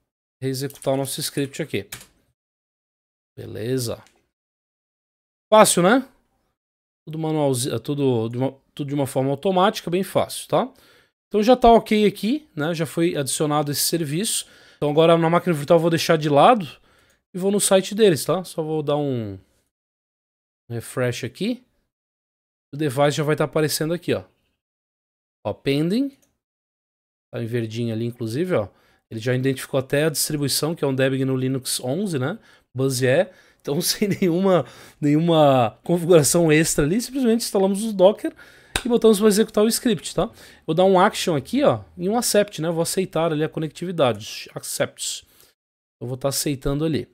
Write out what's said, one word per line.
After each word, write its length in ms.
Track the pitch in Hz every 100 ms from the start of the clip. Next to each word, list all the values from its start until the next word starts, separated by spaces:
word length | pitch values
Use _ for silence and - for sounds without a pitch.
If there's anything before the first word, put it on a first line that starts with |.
| _ _ _ _
reexecutar 540 | 135 131 139 - 143 135
o 20 |
nosso 200 | 135 -
script 400 | 147 - 139 -
aqui. 260 | 156 107 - - - _ _ _ _ _ _ _ _ _ _ _ _ -
Beleza. 640 | 104 101 113 131 117 90 - _ _ _ _ _ _ _ _ _ _ _ _ _ _
Fácil, 340 | 214 208 -
né? 220 | 175 262 254 _ _ _ _ _ _ _ _ _ -
Tudo 100 | 160
manualzi-, 560 | 156 156 143 127 127
é 60 | 117
tudo 480 | - 143 135 120 113
de 100 | 120
uma... 140 | 135 - _ -
tudo 140 | 139
de 60 | 147
uma 120 | 131
forma 220 | 139 131
automática, 600 | 139 196 185 196 - -
bem 140 | 175
fácil, 460 | 185 135 90 - -
tá? 200 | 156 254 - _ _ _ _ _
Então 120 | 208
já 140 | 214 254
tá 160 | 240
ok 340 | 226 226 214 208
aqui, 440 | 202 208 294 -
né? 220 | 151 151 165
Já 100 | 160
foi 300 | - 170 160
adicionado 560 | 139 - 151 147 147
esse 120 | 135
serviço. 640 | - 165 151 156 226 - - - - _
Então 140 | 147
agora 280 | 147 165 165
na 120 | 165
máquina 260 | 175 180 151
virtual 240 | 143 170
eu 20 |
vou 60 | 170
deixar 280 | 165 - 165
de 100 | 151
lado 400 | 143 180 247 151 - _ _ _ _ _ 180
e 40 |
vou 100 | 196
no 100 | 202
site 360 | - 190 190 202
deles, 280 | 214 143
tá? 200 | - 175
Só 180 | 175 -
vou 220 | 156 156
dar 120 | 147 147
um 440 | 143 123 107 95 _ _ _ _ _ _ _ _ _ _ _ _ -
refresh 540 | 117 - - 123 123
aqui. 420 | 120 - 202 247 _ _ _ _ _ _ _ _ _ _ _
O 60 | 143
device 400 | 151 123 147 143
já 60 |
vai 120 | 147 156
tá 100 | 151
aparecendo 460 | 160 151 - 156
aqui, 220 | 170 -
ó. 100 | 104 - _ _ _ _ _ _ _ _ _ _ _
Ó, 80 | 107
pending. 640 | 101 143 139 165 220 277 - _ _ _ _ _ _ _ _ _ _ _
Tá 80 | 123
em 60 | 113
verdinho 440 | 120 110 113 117
ali, 140 | 110 117
inclusive, 480 | 117 113 123 185
ó. 160 | 143 101 _ _ _ _
Ele 100 | 113
já 140 | 117
identificou 460 | 127 135 135 - 139
até 240 | 127 143
a 60 | 160
distribuição, 640 | 143 - 151 139 - 151 170
que 80 |
é 40 | 143
um 60 |
Debian 320 | 131 135 131 131
no 100 | 131
Linux 440 | 131 135 131 -
onze, 400 | 127 156 208 151
né? 180 | 131 226 _ _ _
Buzz 300 | 123 135 123
é. 320 | 127 143 202 - _ _
Então, 200 | - 156
<laughs> 0 |
sem 260 | 175 - 202
nenhuma, 560 | 170 185 170 196 175 - - - _
nenhuma 800 | 147 151 170 160 143 131 113 -
configuração 680 | - 175 165 170 135 170 165
extra 340 | 151 160 - 143
ali, 160 | 214
simplesmente 420 | 247 269 240 233
instalamos 400 | - 208 190 196
o 100 | 226
Docker 380 | 202 185 - 320 - - - _ - 233
e 20 |
botamos 300 | 233 220 196
pra 100 | 214
executar 360 | 196 220 -
o 40 | 220
script, 460 | 226 247 196 -
tá? 160 | - 202 - - - -
Vou 80 | 160
dar 100 | 190
um 140 | 185
action 360 | 202 - - 147
aqui, 280 | 131 254
ó, 200 | 254 117 - -
e 100 | 175
um 80 | 233
accept, 460 | 226 208 202 -
né? 80 | 160
Vou 140 | 165
aceitar 480 | 165 - 190 160 165
ali 120 | 151
a 60 | 151
conectividade. 1000 | - 156 - 175 165 131 104 107 - -
Accept. 720 | - - - 135 - - - - _ _ _ _ _ _ _
Eu 60 | 120
vou 100 | 127
tá 100 | 139
aceitando 560 | 135 156 139 143 143
ali, 220 | 160 135 -